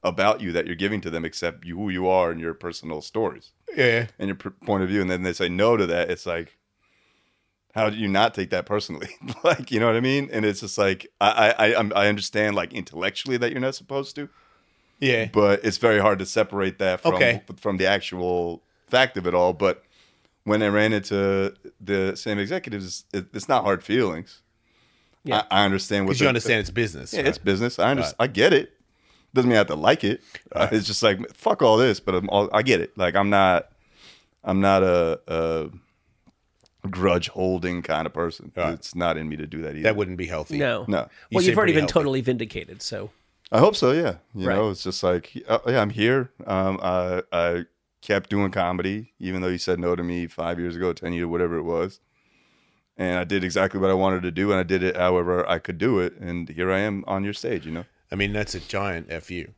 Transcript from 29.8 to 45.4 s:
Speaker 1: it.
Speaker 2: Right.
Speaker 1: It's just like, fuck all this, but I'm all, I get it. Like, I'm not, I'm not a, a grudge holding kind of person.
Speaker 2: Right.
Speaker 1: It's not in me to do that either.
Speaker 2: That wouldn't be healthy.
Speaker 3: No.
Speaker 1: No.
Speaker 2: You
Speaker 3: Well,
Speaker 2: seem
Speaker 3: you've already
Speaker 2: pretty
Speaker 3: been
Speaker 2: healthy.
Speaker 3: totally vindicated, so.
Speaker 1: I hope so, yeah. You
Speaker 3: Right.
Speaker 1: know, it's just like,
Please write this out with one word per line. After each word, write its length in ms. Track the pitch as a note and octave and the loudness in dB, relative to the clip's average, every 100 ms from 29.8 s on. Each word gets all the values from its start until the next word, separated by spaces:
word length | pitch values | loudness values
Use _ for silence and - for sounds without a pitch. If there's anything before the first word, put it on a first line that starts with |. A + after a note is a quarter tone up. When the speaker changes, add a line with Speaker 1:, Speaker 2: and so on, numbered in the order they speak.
| F2+ C#3 G2+ | 4 4 2
Speaker 1:
it. 160 | A#2+ _ - _ - | -2 _ -20 _ -2
Speaker 2:
Right. 160 | - | 0
Speaker 1:
It's 160 | A2 G2 | 0 -2
just 160 | G2+ | 0
like, 260 | A2 G2 - - | 2 2 -6 -4
fuck 260 | - G#3+ | -2 4
all 140 | B2 A2 | 6 6
this, 220 | B2+ G#2 | 4 2
but 160 | - F#2 | 0 -2
I'm 140 | G2 | 2
all, 200 | G2+ G2+ | 0 2
I 80 | G#2+ | 2
get 180 | C3 G2+ | 4 2
it. 180 | - - | 2 -2
Like, 180 | F2+ F#2+ | 0 2
I'm 140 | G2+ | 4
not, 400 | G2+ F#2+ F2 - _ _ _ - - _ _ - | 4 6 4 0 _ _ _ -20 -20 _ _ -2
I'm 160 | F#2+ | 2
not 200 | G2 G2 | 4 4
a, 380 | F#2+ F2 E2 D#2+ - | 4 4 2 -2 -4
a 420 | E2 E2 D#2+ D#2 F2+ _ _ _ _ _ _ _ _ _ _ G2 | -4 -2 -2 -6 -12 _ _ _ _ _ _ _ _ _ _ -10
grudge 400 | F#2 F#2+ F2 F2 | -2 2 2 -2
holding 520 | - F#2 F#2 F2+ F2 | -4 -2 0 -2 -6
kind 240 | E2 D#2 D#2+ | -4 -4 -4
of 80 | |
person. 380 | - E2+ - - - | -4 -6 -6 -16 -4
Speaker 2:
Right. 180 | E2 | -4
Speaker 1:
It's 220 | E2 - F2 | -4 -10 -4
not 220 | F2 D#2+ | -2 -2
in 100 | D#2 | -6
me 80 | D2+ | -8
to 100 | D2+ | -10
do 140 | D#2 | -10
that 80 | D#2 | -10
either. 100 | D2 | -2
Speaker 2:
That 120 | F#2+ G#2 | -2 0
wouldn't 220 | F#2+ F2+ | -4 -6
be 100 | E2+ | -6
healthy. 300 | E2+ D#2 D3+ | -6 -6 -4
Speaker 3:
No. 280 | C#3 A2+ G#2+ | -2 -2 -2
Speaker 1:
No. 120 | F#2 | -2
Speaker 2:
You 360 | - - - D3 | -4 -12 -4 2
Speaker 3:
Well, 60 | |
Speaker 2:
seem 80 | F#3 | 4
Speaker 3:
you've 80 | G3+ | 4
already 160 | G3+ | 4
Speaker 2:
pretty 0 | |
Speaker 3:
been 60 | D#3 | 2
Speaker 2:
healthy. 120 | D3 | 2
Speaker 3:
totally 280 | F3 D3 C3+ | 2 2 -2
vindicated, 600 | B2 B2 A2+ - - F#2+ | -2 -2 -4 -10 -12 -14
so. 280 | - G#2 G2+ _ _ _ - | -10 -10 -12 _ _ _ -2
Speaker 1:
I 80 | G#2+ | 4
hope 160 | F3 G#3 | 4 6
so, 160 | B2+ | 2
yeah. 240 | D3 D#3+ E2+ _ | 2 0 -4 _
You 140 | A2 G#2+ | -6 -2
Speaker 3:
Right. 80 | G2+ | 0
Speaker 1:
know, 140 | G#2+ | 0
it's 140 | F#2 | -2
just 200 | F#2+ - | -8 -2
like, 280 | F#2 F2+ - - | 0 0 -4 -16